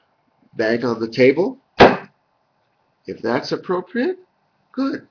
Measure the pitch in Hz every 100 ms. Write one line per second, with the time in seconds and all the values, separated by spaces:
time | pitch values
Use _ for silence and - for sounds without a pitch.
0 | _ _ _ _ _ - 110 120 123 113
1 | 117 135 131 139 208 - _ - - -
2 | - _ _ _ _ _ _ _ _ _
3 | - 95 113 127 143 160 165 180 185 233
4 | 302 370 - _ _ _ _ - 269 285
5 | -